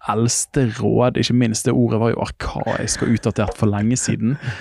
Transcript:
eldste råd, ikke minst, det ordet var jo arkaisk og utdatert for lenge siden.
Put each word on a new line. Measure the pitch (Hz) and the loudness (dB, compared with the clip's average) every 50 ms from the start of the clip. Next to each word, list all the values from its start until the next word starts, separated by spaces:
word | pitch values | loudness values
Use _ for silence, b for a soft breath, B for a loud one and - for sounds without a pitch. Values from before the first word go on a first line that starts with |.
| - - | -6 -4
eldste | 104 110 117 117 - - - - - 147 131 113 110 | 0 0 0 0 0 -2 -4 -2 0 0 0 0 0
råd, | 123 110 107 - 113 123 127 - | 0 0 2 2 4 4 2 2
ikke | 123 117 - 123 123 | 0 0 2 2 2
minst, | 123 113 107 - - | 2 2 0 0 0
det | 127 123 | 0 2
ordet | 127 120 113 117 107 | 2 2 2 2 2
var | 113 117 | 2 2
jo | - - 107 | 0 0 -2
arkaisk | - - - - - - - - - - - - 110 - - - | -6 -6 -8 -8 -6 -6 -4 -4 -4 -4 -2 -2 -4 -4 -2 0
og | - 117 | 0 0
utdatert | 107 - 113 - - 107 - - | 2 0 0 0 0 -2 -2 -2
for | - 117 104 | 0 0 0
lenge | 101 101 104 113 127 | 2 2 0 0 0
siden. | 123 - - 113 107 110 113 143 - B 123 110 B | 0 0 -2 -2 -2 0 -2 -2 -2 B -8 -8 B